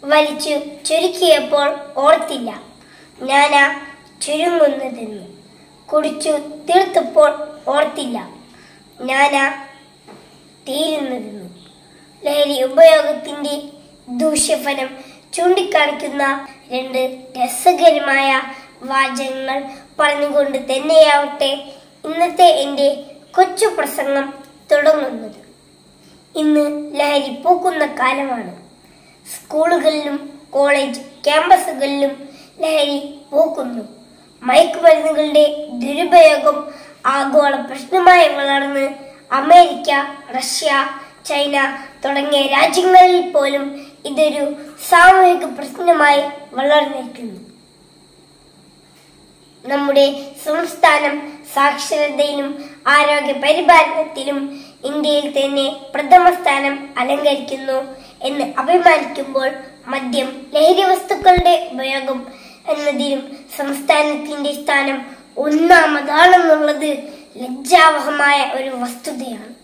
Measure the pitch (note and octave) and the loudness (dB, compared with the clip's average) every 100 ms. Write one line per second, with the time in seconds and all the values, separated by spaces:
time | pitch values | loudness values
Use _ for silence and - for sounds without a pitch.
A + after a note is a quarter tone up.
0 | C#4 D4+ D4 - D#4 C#4+ - - - D#4+ | 2 2 2 -4 -4 -6 -6 -12 -4 -2
1 | F4+ - F4+ D4 - D4 C#4+ C#4+ C#4+ - | -2 0 2 2 2 -2 -2 -4 -10 -2
2 | C#4+ D#4+ - C#4 A3+ G3+ - - _ - | 2 2 0 -8 -10 -12 -20 -20 _ -20
3 | - - B3+ C#4 D4 C#4+ C#4+ D4+ - - | -20 -14 -2 0 2 2 0 -2 -14 -20
4 | - _ - D4+ F4 E4+ C#4+ C4+ C4 A#3 | -20 _ -6 -4 -2 2 0 0 -8 -10
5 | A3 G#3 F3+ - _ _ _ _ - D4+ | -14 -14 -18 -20 _ _ _ _ -4 -2
6 | D#4 - D#4+ D4 D4 - - F4 G4 F#4 | -2 -6 -4 -4 -6 -14 0 0 2 -2
7 | - D4 D4 D4+ - - - C#4+ D4+ - | 0 2 2 2 -12 -10 -4 -2 -2 -4
8 | B3+ A#3 - - - - - - _ _ | -8 -10 -12 -20 -20 -20 -20 -20 _ _
9 | B3+ C4 C#4+ C#4 C#4 - - - - _ | -6 2 2 2 -2 -4 -16 -20 -20 _
10 | - - - _ _ _ - C#4 D#4+ D#4 | -20 -20 -20 _ _ _ -10 -4 -2 -4
11 | C4+ B3 G#3+ G#3 F3+ - - _ _ - | -6 -8 -10 -16 -18 -20 -20 _ _ -20
12 | _ _ D4 D4 C#4+ C#4 C4 C4+ E4 D#4+ | _ _ -4 0 0 0 0 6 8 8
13 | D4 D4+ - C#4+ D4 D4 C#4+ - - _ | 2 -4 -8 -10 -8 -8 -12 -20 -20 _
14 | - B3 D#4 D4+ - D#4 C4 C#4 C4 - | -14 -4 -2 0 -2 -2 -2 -4 -6 -10
15 | - - _ - F4 F#4+ F#4 D#4 D4 D4 | -20 -20 _ -2 2 2 2 0 0 -2
16 | D4 C#4+ C#4 C#4 - - - B3 C4 B3+ | -8 -4 -2 -4 -8 -20 -10 -8 -6 -4
17 | B3+ - - B3+ A#3+ - F4+ D#4 E4 D4 | -4 -8 -16 -6 -6 0 2 4 4 4
18 | C#4 C4+ C4+ C4+ C4 - - - B3+ C4+ | 0 0 0 -2 -4 -16 -20 -18 -6 -2
19 | C4+ B3 C4+ C4 C4+ C#4 C#4 - - - | -2 -4 -8 -8 -6 -8 -8 -16 -20 -2
20 | D4 C#4+ D4 C#4+ C#4 C4 B3 C4+ D4+ D#4+ | -2 0 -2 0 0 -4 -4 -4 4 6
21 | D4+ C#4+ C#4+ - C#4 C#4+ - - - _ | 6 4 0 -4 -4 -4 -10 -20 -20 _
22 | D#4 E4 F4 F4 F4 D4+ C#4 C#4 C#4 C#4 | -10 -2 -2 6 6 6 -2 0 0 -2
23 | - - - - F#4 F4+ G#4+ E4+ D4 - | -12 -20 -6 0 0 2 -2 0 -6 -6
24 | C#4 C#4 C#4 - - _ _ D4 D4 D4+ | -4 -4 -4 -12 -20 _ _ 2 4 2
25 | C4 A#3+ A3 - - _ _ _ _ _ | -2 -10 -14 -18 -20 _ _ _ _ _
26 | _ _ _ D#4 D4+ D4+ D4 D4 - C#4+ | _ _ _ -4 2 2 2 -4 -10 -2
27 | C#4+ C#4+ C4+ A#3+ E4 F4+ F#4 D#4 D4 - | 0 0 -2 -4 0 2 0 -2 -4 -2
28 | B3+ C4+ C#4 B3 F3+ - - _ _ _ | -2 -2 -4 -6 -10 -16 -20 _ _ _
29 | _ _ - - - D4+ E4 F4 D4+ D4+ | _ _ -20 -20 -6 -2 0 2 0 -2
30 | D4 C#4+ - - - C4+ C#4 C#4+ C4+ A#3+ | -6 -8 -10 -20 -6 0 2 2 -2 -8
31 | - - C#4+ D4+ F4 F#4+ F4 C4 C#4 C#4 | -14 -6 0 0 4 2 2 -4 -4 -2
32 | C#4 C4+ C#4 - - - D#4+ D#4 C#4+ C#4+ | -2 -4 -16 -20 -20 -6 -2 0 0 -4
33 | - - - C#4+ D#4+ D4 B3 A#3+ G3+ - | -8 -16 -4 0 0 -2 -8 -10 -12 -20
34 | - _ _ _ B3 C#4 E4+ - E4 D#4 | -20 _ _ _ 2 2 2 4 4 4
35 | D#4 D4+ D4+ D4 D4 D4 D4+ A#3+ B3+ C#4+ | 2 -2 0 2 2 0 -10 -8 -6 -4
36 | F4 F4 D#4 C#4+ D4+ C#4+ D4 - - - | 4 8 8 6 0 -2 -8 -16 -20 -6
37 | B3+ C#4 C#4 D4 C#4+ C#4 A#3+ C4 - F#4 | -2 -2 2 2 2 -2 -8 -14 -4 2
38 | F4+ F4+ D#4 C#4 C#4 C#4 C#4 C#4 C#4 C#4 | 6 6 4 2 -2 -2 -2 -4 -4 -6
39 | - - - C4+ D4 F4 E4 - - C#4+ | -18 -20 -6 -4 6 8 8 2 -2 -2
40 | C4+ - - B3+ B3+ - D#4 C#4 C#4+ - | -2 -10 -10 -8 -6 -4 0 0 -2 -8
41 | - - - C#4+ C#4+ C#4+ C4+ C#4 - - | -18 -20 -6 -4 -2 0 -2 -4 -16 -10
42 | C4+ C#4 D4 C#4+ C#4 C#4 E4 F4+ F4+ F#4 | -4 -4 0 0 2 2 2 2 6 8
43 | F4+ F4+ - D4 C#4 C#4+ C#4 - - - | 8 6 2 0 0 -2 -6 -10 -18 -14
44 | D4 C#4 D4+ D4 C#4+ D4 - - - F4 | -8 0 0 0 -6 -8 -14 -14 2 6
45 | F4+ F#4+ F#4 F4+ E4+ - C#4+ - F4 E4+ | 8 8 6 4 -2 -10 -12 -4 0 4
46 | C#4+ C#4+ C#4+ - - B3+ C#4+ D4 C#4+ C4+ | 4 2 0 -10 -12 -4 2 2 0 -8
47 | B3 - A#3 F#3 - - _ _ _ _ | -12 -14 -16 -16 -20 -20 _ _ _ _
48 | _ _ _ _ _ _ _ _ _ _ | _ _ _ _ _ _ _ _ _ _
49 | _ _ _ _ _ _ B3+ C#4+ C#4+ C#4 | _ _ _ _ _ _ -4 -2 2 4
50 | C#4 C#4 - - D4+ D#4 E4+ - D#4+ D4 | 4 0 -14 -12 -6 -4 -4 0 2 2
51 | D4 D4 D4 - - C#4 C#4 C#4+ - D4+ | 0 -6 -10 -18 -8 -2 0 -2 -6 -2
52 | D4 C#4+ C#4+ C#4+ C#4 C#4+ - - B3+ C#4+ | -2 -2 -4 -4 -8 -10 -16 -8 0 0
53 | D4 D4 C#4+ C4 C#4 D#4+ E4+ E4 D#4 D#4+ | 2 -2 -2 -4 -2 0 4 4 4 -2
54 | D#4 C#4 C4+ C#4 C#4 - - _ C4 D4+ | -6 -8 -8 -6 -8 -14 -20 _ -8 -6
55 | D4+ D4 C#4+ C#4 C#4 C#4 C#4 D4 - C#4+ | -2 -2 -2 -4 -2 -2 -4 -6 -12 -8
56 | D4 F4+ F4+ F4 D4+ C#4 C#4 C#4 - - | 4 6 6 2 -2 -2 -4 -6 -10 -8
57 | B3+ C#4+ D4 C#4 - C4+ C4+ C4 C4+ - | -4 0 0 -2 -6 -10 -6 -6 -6 -16
58 | - - C4+ C#4+ C#4 - C4 F4+ F4 D#4 | -20 -10 -8 -6 -6 -4 0 4 4 2
59 | - - C4+ C4+ C4+ C#4+ - - - C4+ | 0 -8 -6 -4 -4 -6 -18 -20 -10 -8
60 | B3+ C#4 B3+ - - D4 D#4 F#4 F#4+ F#4 | -4 -4 -4 -10 -4 4 4 4 2 0
61 | - G4+ F#4+ F4+ F4 E4+ - B3+ C4+ C4+ | -2 2 4 6 4 2 0 -8 -6 -6
62 | C4 B3+ - - - - - D4+ D4 B3+ | -6 -8 -10 -20 -20 -16 -8 -4 -4 -4
63 | C#4+ C4+ - - - - C#4 C#4 - D4+ | -4 -4 -8 -18 -18 -10 -8 -8 0 0
64 | D4+ D4 D4+ D4 C#4+ C#4+ - C#4+ C#4 C4+ | 0 -4 -8 -8 -6 -6 -2 -2 -2 -6
65 | - - - - D4 D4+ E4+ F4 D#4 D4 | -10 -20 -16 -6 -2 0 4 6 4 0
66 | C#4 D4 F4+ F#4 E4 D4+ D4+ D4 D4+ C#4 | -2 2 6 6 4 2 2 -2 -4 -6
67 | - - - G#3 B3+ B3+ C#4 F4 D#4+ D4+ | -10 -20 -20 -14 -12 -12 0 2 4 2
68 | C4+ D4 C#4+ C#4+ C4+ C4+ C4 B3+ A#3+ - | -4 -2 0 0 -2 -6 -8 -8 -10 -10
69 | D#4+ C4 B3+ G#3+ G#3+ - | -12 -10 -12 -12 -16 -20